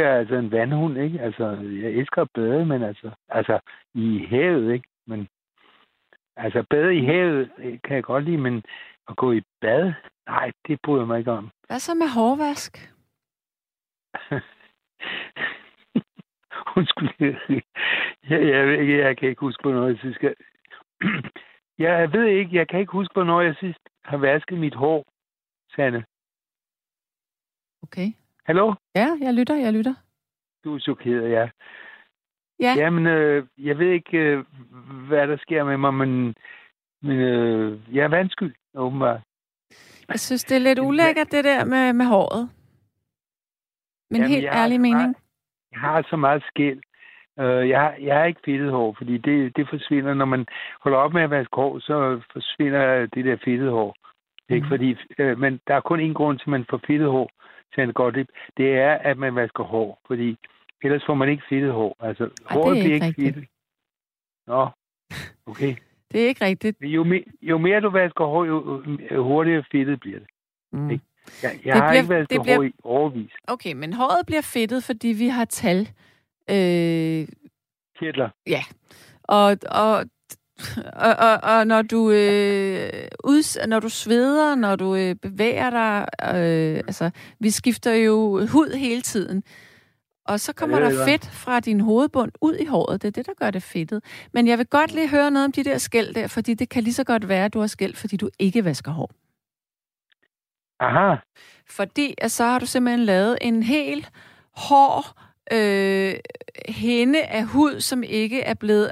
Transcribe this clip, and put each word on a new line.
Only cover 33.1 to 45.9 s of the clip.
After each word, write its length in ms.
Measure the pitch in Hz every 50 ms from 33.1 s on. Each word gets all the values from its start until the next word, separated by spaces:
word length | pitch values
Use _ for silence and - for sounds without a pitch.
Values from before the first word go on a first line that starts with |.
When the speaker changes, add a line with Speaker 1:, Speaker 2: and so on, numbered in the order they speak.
| 165 156 151 151 147 143 131 - _ -
Speaker 1:
jeg 200 | 139 147 143 147
ved 120 | 175 185
ikke, 280 | 180 175 160 - 170 165
øh, 260 | 160 147 143 139 131 _ - 131 123 120 127 127 123 131 135 131 127 135
hvad 180 | 151 147 143 143
der 80 | 151
sker 280 | 147 - - 165 151 143
med 120 | 139 139
mig, 180 | 139 139 139 135
men, 400 | 135 135 135 127 127 123 117 113 - - - - - - _ _ _ _ _ _ _
men, 140 | - 143 135 131
øh, 600 | 127 127 123 120 120 117 113 110 110 107 107 107 110 113 123
jeg 80 | 139 147
er 40 | 151
vandsky, 480 | 156 175 190 185 - - 202 156 123 _ _ _ -
åbenbart. 460 | 139 127 127 131 135 131 123 117 113 110 _ _ _ _ _ _ _ _ _ _ - - - - - _ -
Speaker 2:
Jeg 120 | - 220
synes, 240 | - - 254 240 -
det 100 | - 262
er 20 | 262
lidt 180 | 254 262 269 262
Speaker 1:
Jamen, 100 | 262 269
Speaker 2:
ulækkert, 440 | 277 302 330 320 311 320 302 -
det 120 | - 294 277
der 200 | 285 277 247 247
med, 280 | - 254 262 262 254
med 140 | 240 240 247
håret. 440 | 240 220 190 - - - 220 240 240 - _ _ _ _ _ _ _ _ _ _ _ _ _ _ _ _ _ _ _ _ _ _ _ _ _ _ _ _ _ _ -
Min 100 | 214 226
Speaker 1:
Jamen, 100 | 233 262 285
Speaker 2:
helt 100 | 269 277
Speaker 1:
jeg 80 | 277
har 100 | - 233
Speaker 2:
ærlige 140 | 233 233 247 247
Speaker 1:
så 20 |
meget 160 | 247 240 233
Speaker 2:
mening. 200 | 240 247 247 254 - _ _ _ _ _ _ _ _ _ _
Speaker 1:
jeg 80 | - 117
har 260 | 117 151